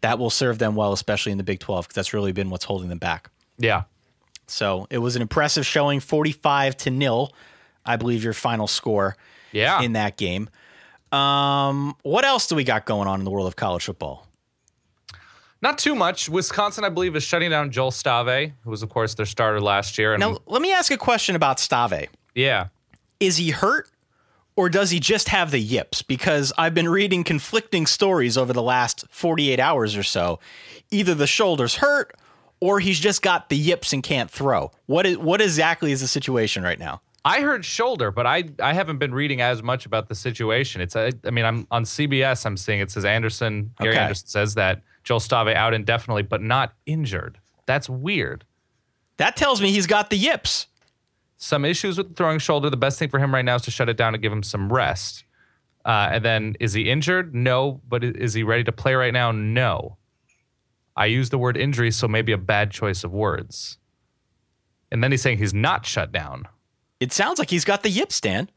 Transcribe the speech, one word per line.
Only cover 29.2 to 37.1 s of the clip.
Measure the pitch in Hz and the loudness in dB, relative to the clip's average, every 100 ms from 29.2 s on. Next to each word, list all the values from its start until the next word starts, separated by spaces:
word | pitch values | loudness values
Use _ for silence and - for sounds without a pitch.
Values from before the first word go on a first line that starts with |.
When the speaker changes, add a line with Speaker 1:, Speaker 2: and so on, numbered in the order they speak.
| 170 156 143 127 | -2 2 2 2
Speaker 1:
hours | 131 151 110 104 | 2 2 0 -2
or | |
so. | 98 - 87 82 - - - - _ | -2 0 0 -2 -8 -20 -20 -20 _
Either | 208 185 160 | 0 2 2
the | 143 | 2
shoulder's | - 208 160 120 - | 2 2 2 0 2
hurt, | 285 285 - - _ _ _ _ | 2 2 0 -10 _ _ _ _
or | 175 202 | 2 2
he's | 190 175 | 2 2
just | 180 196 | 2 2
got | 196 175 - | 2 0 0
the | 147 | 0
yips | 151 175 - | 2 0 0
and | 139 | -4
can't | - 139 117 | 0 -2 -2
throw. | - 139 113 69 _ - | -2 0 2 0 _ -2
What | 147 190 | 2 2
is, | 175 | 2
what | 156 190 | 2 4
exactly | 214 156 160 165 156 | 4 4 2 2 0
is | 139 | 0
the | 127 | 0
situation | - 135 127 110 - | -4 0 0 0 0
right | 90 85 | -2 -4
now? | 78 69 _ | -6 -12 _